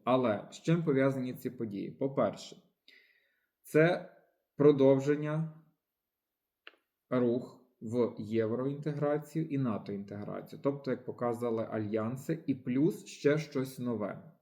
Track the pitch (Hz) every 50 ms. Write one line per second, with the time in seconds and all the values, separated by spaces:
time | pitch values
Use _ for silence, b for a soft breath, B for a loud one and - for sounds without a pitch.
0 | _ 120 127 131 127 117 104 98 - - - - - - 165 175 165 165 135 135
1 | 135 139 131 131 127 127 120 - - 127 - - 117 107 98 98 95 - - -
2 | 131 139 139 139 117 98 - - - - - - _ _ _ _ _ b b b
3 | b b b b b b b b b b b _ _ - - 151 160 170 185 175
4 | 175 - - _ _ _ _ _ _ _ _ - 139 147 151 135 135 135 139 135
5 | 131 147 147 147 151 151 151 156 160 160 - - _ _ _ _ _ _ _ _
6 | _ _ _ _ _ _ _ _ _ _ _ _ _ - _ _ _ _ _ _
7 | _ _ - 123 123 120 120 127 - - - - _ _ _ _ - 110 113 123
8 | 117 101 - - 110 101 113 113 110 110 117 120 131 139 143 143 147 156 147 151
9 | 147 147 147 151 151 - - 160 160 160 143 135 135 120 104 95 - 98 101 101
10 | 101 - 104 104 104 101 98 98 - - - 156 - 139 139 139 - 135 123 -
11 | - - 107 - 123 120 117 113 120 120 113 113 110 - 110 110 110 104 107 107
12 | 107 113 127 135 - - 160 156 - - 123 - - 123 123 135 151 190 - -
13 | - - - - - 143 147 156 156 - - 131 135 131 - - 123 123 117 104
14 | 104 95 - - - - - _